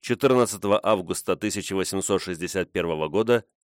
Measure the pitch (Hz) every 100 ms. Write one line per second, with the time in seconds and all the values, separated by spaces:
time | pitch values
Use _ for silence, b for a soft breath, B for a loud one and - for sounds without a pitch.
0 | - 117 139 127 117 98 101 104 101 104
1 | 87 92 - 90 107 98 - 95 90 95
2 | 92 95 - 85 87 95 87 95 85 78
3 | 78 90 113 120 - _